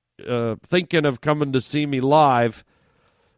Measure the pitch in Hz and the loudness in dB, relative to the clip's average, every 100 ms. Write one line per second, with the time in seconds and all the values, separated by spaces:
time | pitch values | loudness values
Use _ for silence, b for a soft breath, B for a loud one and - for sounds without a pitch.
0 | _ - - 120 117 107 - 180 170 165 | _ -16 -8 -4 -4 -6 -2 -2 0 0
1 | 147 123 151 151 143 131 - 151 147 135 | 0 0 -2 -2 0 -2 -2 -4 -2 -2
2 | 131 156 143 123 117 - _ _ _ _ | 2 4 4 4 0 -4 _ _ _ _
3 | _ _ _ | _ _ _